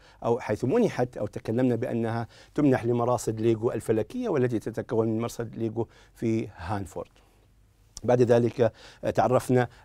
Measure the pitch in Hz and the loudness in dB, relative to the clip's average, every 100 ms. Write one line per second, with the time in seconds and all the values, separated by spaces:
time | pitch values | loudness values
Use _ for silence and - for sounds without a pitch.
0 | - - 120 120 - 110 123 220 196 127 | -10 -8 -2 -2 -2 -4 0 2 0 0
1 | 123 - 107 - - 113 131 113 127 117 | -4 -4 -8 -8 -4 0 0 0 -2 -4
2 | 113 117 117 - - - 147 123 117 120 | -4 -4 -6 -12 -8 0 4 4 2 0
3 | 120 120 - 110 113 113 117 117 - 110 | 2 0 -2 0 0 2 0 -2 0 -2
4 | 104 247 240 156 123 110 - 110 104 113 | -2 -6 -2 0 0 -2 -4 -8 -2 0
5 | 113 110 117 - 113 - 113 113 110 - | 0 -2 -4 -8 -10 -6 -4 -4 -6 -10
6 | - - 117 113 117 - 87 104 95 - | -20 -6 -2 -2 -4 -10 -8 -6 -6 -12
7 | - _ _ _ _ _ _ _ _ - | -14 _ _ _ _ _ _ _ _ -6
8 | 110 123 117 120 120 123 113 - - - | 2 4 6 6 4 2 0 0 -12 -8
9 | - 98 113 127 - 127 120 - | -2 0 2 2 2 2 0 -6